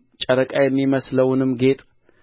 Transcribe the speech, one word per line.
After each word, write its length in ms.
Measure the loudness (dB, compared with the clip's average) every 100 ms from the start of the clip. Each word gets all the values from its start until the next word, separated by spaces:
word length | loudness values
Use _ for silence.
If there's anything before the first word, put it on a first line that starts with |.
| -12 _
ጨረቃ 320 | -2 -2 0 0
የሚመስለውንም 960 | 2 0 0 -2 -2 0 0 0 -2 0
ጌጥ፣ 240 | 0 0 -6 _ _ _